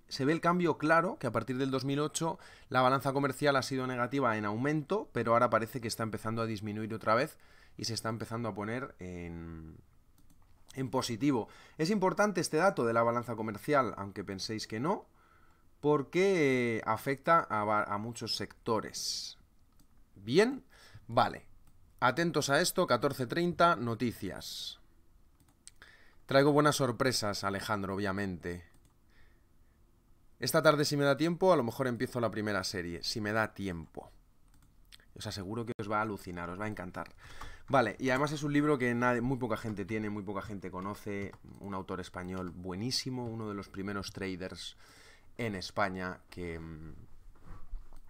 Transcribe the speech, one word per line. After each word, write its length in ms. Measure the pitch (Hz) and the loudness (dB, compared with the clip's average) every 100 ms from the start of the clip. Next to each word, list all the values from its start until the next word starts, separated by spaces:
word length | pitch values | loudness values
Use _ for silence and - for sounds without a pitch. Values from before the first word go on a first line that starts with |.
| - | -10
se 160 | - | -2
ve 80 | 135 | 2
el 80 | 165 | 2
cambio 380 | 170 180 170 - | 4 4 4 2
claro, 400 | 151 165 185 302 | 4 4 4 -2
que 100 | 117 | -2
a 40 | |
partir 260 | 117 117 127 | -2 -2 -2
del 140 | 135 | 0
dos 120 | 131 | 0
mil 160 | 139 143 | 0 0
ocho 400 | 151 - 165 - - - - | -2 -2 -4 -4 -12 -20 -2
la 120 | 127 | 4
balanza 300 | 127 135 143 | 6 4 2
comercial 460 | 135 139 - 143 135 | 2 0 2 2 2
ha 60 | |
sido 240 | 123 131 127 | 2 -4 -2
negativa 500 | 123 120 139 120 107 | -2 0 2 2 2
en 80 | 104 | 0
aumento, 640 | 110 143 156 139 208 302 | 0 0 0 0 -2 -2
pero 220 | 120 117 | -2 4
ahora 160 | 117 120 | 6 6
parece 320 | 110 113 127 | 2 0 -4
que 80 | 110 | -4
está 140 | - | -4
empezando 380 | 113 107 110 113 | -4 -4 -4 -2
a 40 | 113 | -2
disminuir 480 | 104 107 107 110 | -4 -6 -6 -4
otra 220 | 110 - 113 | -2 4 4
vez 220 | 160 - - - - - | 4 -4 -20 -20 -20 -8
y 100 | 117 | -6
se 80 | |
está 140 | 107 113 | -4 -4
empezando 400 | 113 110 117 113 | -4 -6 -6 -4
a 60 | |
poner 420 | 101 104 123 - - | -4 -4 -6 -8 -10
en... 760 | 90 87 87 85 82 82 80 82 - - _ - - - - - - 131 | -10 -8 -8 -8 -10 -12 -14 -18 -20 -20 _ -20 -20 -20 -20 -20 -14 -8
en 140 | 131 | -2
positivo. 600 | 127 117 110 143 120 - - - - | -2 -2 0 0 0 -2 -12 -14 -4
Es 120 | 160 | 0
importante 500 | 214 185 185 208 185 | 2 2 2 2 2
este 180 | - 156 | 0 2
dato 280 | 196 190 117 | 2 4 2
de 80 | |
la 100 | 113 | 4
balanza 320 | 117 120 117 110 | 4 2 -2 -4
comercial, 580 | 110 101 - 143 110 - | -4 -4 0 2 2 -2
aunque 260 | 101 104 | -8 -8
penséis 440 | 92 98 - 107 - | -8 -6 -6 -6 -6
que 120 | 110 | -4
no, 280 | 156 220 - _ _ _ - _ _ _ | -2 -2 -6 _ _ _ -20 _ _ _
porque, 960 | 147 147 127 175 196 180 139 127 120 110 | 2 2 2 2 4 4 4 4 2 0
eh, 40 | - | 0
afecta 560 | 110 139 139 170 165 | -2 -2 -2 4 4
a 240 | - 107 107 | 4 0 2
va-, 180 | 107 | 2
a 140 | - 101 | 2 -4
muchos 400 | 117 117 110 - | -6 -6 -6 -4
sectores. 1000 | 98 - - 110 - - - - - - - _ _ _ _ - - - | -6 -8 -2 -2 -2 -8 -6 -6 -8 -14 -20 _ _ _ _ -20 -20 -12
Bien, 480 | 104 160 240 269 - - - - - | 2 4 4 2 -10 -20 -20 -20 0
vale. 380 | 120 101 - - - - - - - | 2 2 0 -16 -20 -20 -20 -16 2
Atentos 500 | 123 165 170 151 135 | 2 4 2 2 2
a 120 | 147 | 2
esto, 260 | 180 - 170 | 2 2 2
catorce 400 | 120 143 131 123 | 4 2 0 -4
treinta, 480 | 165 175 156 170 165 | 0 0 4 4 4
noticias. 1040 | 120 117 120 - 92 - - - - - - _ - - - _ _ _ - - - - - - - | 0 0 -2 -2 -6 -8 -10 -10 -10 -14 -20 _ -20 -20 -20 _ _ _ -20 -20 -20 -20 -20 -16 4
Traigo 260 | 135 143 | 6 8
buenas 260 | 147 147 143 | 8 6 4
sorpresas, 680 | 127 104 131 117 104 98 | 2 2 2 2 0 0
Alejandro, 520 | 98 98 - 101 95 98 | -2 -2 -2 -2 -2 -2
obviamente. 680 | 101 98 98 82 87 87 - _ _ _ _ - - - _ - _ _ _ _ _ - - - | 0 0 -2 -4 -6 -8 -12 _ _ _ _ -20 -20 -20 _ -20 _ _ _ _ _ -20 -20 -8
Esta 220 | 131 160 | 0 4
tarde, 240 | 156 147 143 | 6 6 4
si 100 | 143 | 4
me 80 | |
da 140 | 143 135 | 4 4
tiempo, 340 | 165 170 185 | 2 4 6
a 60 | 160 | 6
lo 60 | |
mejor 240 | 117 - 127 | 4 0 -2
empiezo 320 | 117 127 120 | 0 -2 0
la 100 | 113 | -2
primera 320 | 104 104 98 | 0 0 0
serie, 400 | 92 92 85 85 | -2 -4 -4 -6
si 160 | - 117 | -4 -4
me 140 | 104 | -2
da 200 | 110 107 | 0 0
tiempo. 580 | - 95 85 76 - - - _ _ _ - - - - - - 101 | -2 -6 -6 -10 -14 -16 -20 _ _ _ -20 -20 -20 -20 -20 -20 -10
Os 120 | 104 | -8
aseguro 380 | 101 92 113 113 | -6 -6 -6 -6
que 80 | - | -6
os 140 | 104 | -2
va 80 | 107 | 0
a 20 | |
alucinar, 480 | 110 98 92 87 85 | 0 -4 -8 -8 -6
os 100 | 90 | -6
va 60 | 107 | -6
a 40 | |
encantar. 440 | 95 90 90 82 - - - - - - | -6 -8 -8 -12 -14 -16 -12 -12 -12 0
Vale, 280 | 131 110 - | 2 2 0
y 100 | 131 | 0
además 220 | 131 147 | 2 0
es 120 | 151 | -2
un 80 | 147 | 0
libro 260 | 143 151 135 | 2 4 4
que 160 | 123 | 2
nadie, 280 | 120 123 120 | 4 4 4
muy 160 | 123 127 | 2 0
poca 200 | 120 107 | -2 -2
gente 280 | 113 101 92 | -4 -4 -4
tiene, 240 | 110 104 | -2 -4
muy 140 | 104 | -4
poca 180 | 98 98 | -6 -6
gente 300 | 95 101 92 | -6 -8 -8
conoce, 640 | 90 98 104 107 98 98 - - - | -8 -8 -8 -8 -6 -8 -12 -18 -14
un 140 | 101 | -8
autor 280 | 95 92 92 | -8 -6 -8
español 500 | 90 92 90 92 90 | -8 -8 -6 -6 -6
buenísimo, 760 | 82 90 92 123 - 131 127 117 | -8 -8 -4 -4 -4 -4 -6 -8
uno 220 | 113 107 | -8 -8
de 60 | |
los 160 | 101 95 | -8 -10
primeros 420 | 98 98 101 95 | -8 -6 -6 -8
traders 640 | - 95 90 92 90 - - - - - - - - | -8 -6 -6 -8 -10 -14 -16 -20 -20 -20 -20 -18 -8
en 180 | 117 92 | -6 -6
España 640 | - 110 98 92 90 - - | -6 -2 -2 -2 -6 -8 -14
que, 300 | 92 87 82 | -10 -8 -8
mm, 340 | 80 78 80 78 - - - - - - - - - - | -10 -12 -14 -14 -16 -18 -18 -18 -12 -10 -8 -8 -8 -14